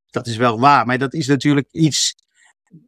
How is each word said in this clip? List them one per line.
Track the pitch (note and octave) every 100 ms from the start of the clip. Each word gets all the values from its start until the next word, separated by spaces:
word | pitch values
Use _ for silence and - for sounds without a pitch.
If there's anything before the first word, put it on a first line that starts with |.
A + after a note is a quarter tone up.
| _
dat | A2+ A#2
is | A2
wel | B2 A2
waar. | C#3 C#3 A2+
Maar | B2+
dat | C3+
is | D#3+ C3
natuurlijk | C#3 D3 C#3+ C3
iets. | - D#3+ - - - _ _ _ _ _ E3